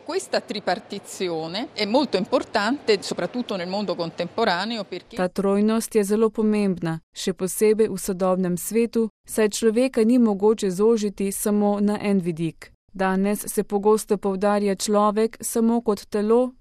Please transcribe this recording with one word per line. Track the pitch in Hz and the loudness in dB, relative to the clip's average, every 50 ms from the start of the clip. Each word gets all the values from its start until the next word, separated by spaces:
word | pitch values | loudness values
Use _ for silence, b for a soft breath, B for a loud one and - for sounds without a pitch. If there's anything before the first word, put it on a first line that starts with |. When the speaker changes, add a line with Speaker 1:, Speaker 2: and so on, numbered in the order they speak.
| - | -10
Speaker 1:
questa | - 311 381 - - - 202 | -6 -6 -6 -4 -2 -4 -4
tripartizione | - - 196 208 - 190 180 214 - - 202 196 - - - - 196 175 165 160 160 165 175 208 262 - - | -2 -4 -8 -6 -2 -2 -2 -2 -4 -10 -12 -12 -12 -14 -8 -6 -4 -4 -2 -4 -6 -6 -6 -8 -8 -8 -4
è | 202 214 | -4 -2
molto | 202 226 285 294 - - | 2 2 2 2 2 0
importante, | 190 202 - - 277 - - - 220 202 220 269 294 - - 214 196 | -2 0 0 0 -2 -2 -2 -2 0 0 0 -2 -2 0 0 0 0
soprattutto | - - 190 - 175 180 - 247 240 - 214 | 0 -6 -6 -4 -6 -4 -4 -6 -6 -4 -6
nel | 185 170 | -6 -4
mondo | 180 190 208 214 180 170 | -4 -4 -4 -2 -4 -4
contemporaneo, | - 165 165 - - 175 175 - - 233 208 175 196 - 226 240 220 190 | -4 -4 -6 -4 -6 -8 -6 -2 -2 0 0 0 0 -2 -4 -6 -8 -8
perché | - 190 175 - _ - | -8 -10 -12 -12 _ -4
Speaker 2:
Ta | 190 185 | -4 -4
trojnost | 185 - - 190 196 196 202 208 214 220 226 - - - | -2 -2 -2 0 0 2 2 2 2 2 0 -2 0 0
je | 214 202 | 0 0
zelo | 190 214 226 226 220 | 2 2 2 2 0
pomembna, | 214 226 214 214 214 214 208 196 180 175 170 160 160 165 - _ _ | 0 0 0 2 2 2 2 0 0 -2 -4 -4 -4 -6 -10 _ _
še | - - 202 185 | -8 -6 -6 -4
posebej | - 185 185 - - 214 214 220 208 220 | -4 -6 -6 0 2 4 4 4 4 2
v | 202 196 | 0 0
sodobnem | 190 - - 190 175 190 185 185 185 185 175 180 | -6 -6 -6 -4 -2 0 0 2 0 0 -2 -2
svetu, | 170 - - 202 226 233 220 - 233 226 214 - _ _ | -4 -6 -2 0 0 0 0 0 -2 -2 -2 -4 _ _
saj | - - - 220 214 | -8 -2 0 0 0
človeka | - - 226 226 214 233 254 269 - 240 220 | 0 0 0 2 2 2 0 2 2 2 2
ni | 220 247 254 | 4 4 4
mogoče | 233 220 202 185 202 214 226 - 214 190 | 4 4 2 2 2 2 2 2 0 -2
zožiti | 180 180 208 226 233 220 208 208 202 - 196 196 | 0 2 4 4 4 2 0 -4 -2 -2 -4 -4
samo | 196 - - 214 208 208 208 208 202 202 | -4 -2 -2 0 2 2 2 2 2 2
na | 202 202 208 - | 0 0 0 0
en | - 208 202 196 | 0 0 0 0
vidik. | 170 180 165 156 170 160 - - - - _ _ _ _ - | 0 -2 -4 -4 -4 -6 -6 -10 -18 -20 _ _ _ _ -6
Danes | 180 190 190 190 190 196 202 208 202 - | -2 -2 0 0 0 0 0 -2 -2 -6
se | - - 220 190 | -4 -4 -4 -2
pogosto | - 208 202 196 214 214 214 - - 214 | -2 -2 2 4 4 4 4 2 -2 -2
poudarja | 190 - 202 190 190 202 202 208 208 208 202 190 | -2 0 -2 -2 0 0 2 2 2 2 0 0
človek | 190 - 214 208 208 208 214 202 214 220 226 - - | -2 -2 0 2 4 4 2 2 2 0 0 -2 -6
samo | - - - 233 226 226 233 240 | -10 -4 -2 0 2 2 2 2
kot | 233 226 208 196 - - | 0 0 -2 -2 -4 -6
telo | - 208 208 214 226 240 254 254 262 - | -4 -2 2 2 4 2 2 0 -4 -10